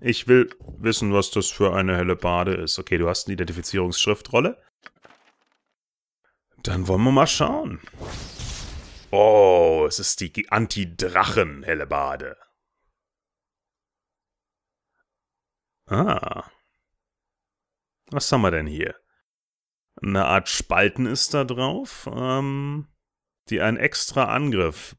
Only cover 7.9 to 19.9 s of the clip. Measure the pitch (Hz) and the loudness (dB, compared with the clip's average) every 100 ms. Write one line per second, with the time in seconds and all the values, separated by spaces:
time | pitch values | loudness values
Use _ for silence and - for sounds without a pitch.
7.9 | - - - - - - - - - - | -16 -12 -12 -14 -12 -12 -10 -12 -14 -16
8.9 | - - 101 107 107 95 90 82 80 76 | -20 -4 4 6 8 8 8 6 4 0
9.9 | - 95 - 87 - - 107 113 104 90 | -2 -4 -4 -6 -8 -2 0 0 -4 -6
10.9 | 82 92 90 95 104 85 69 85 78 71 | -4 0 2 2 2 0 -2 -4 -4 -2
11.9 | 71 69 67 65 - _ _ _ _ _ | -4 -4 -6 -10 -16 _ _ _ _ _
12.9 | _ _ _ _ _ _ _ _ _ _ | _ _ _ _ _ _ _ _ _ _
13.9 | _ _ _ _ _ _ _ _ _ _ | _ _ _ _ _ _ _ _ _ _
14.9 | _ _ _ _ _ _ _ _ _ - | _ _ _ _ _ _ _ _ _ -4
15.9 | 101 190 - - - - _ _ _ _ | 0 0 0 -4 -10 -12 _ _ _ _
16.9 | _ _ _ _ _ _ _ _ _ _ | _ _ _ _ _ _ _ _ _ _
17.9 | _ _ 143 - 131 98 82 76 76 82 | _ _ -4 0 2 2 0 -4 -6 -8
18.9 | - _ _ _ _ _ _ _ _ _ | -8 _ _ _ _ _ _ _ _ _